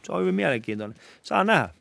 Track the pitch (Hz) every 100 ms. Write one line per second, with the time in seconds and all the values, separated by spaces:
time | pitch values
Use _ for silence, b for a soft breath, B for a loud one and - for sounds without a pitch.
0 | - 175 185 190 180 120 113 107 107 -
1 | b b - - 202 185 95 -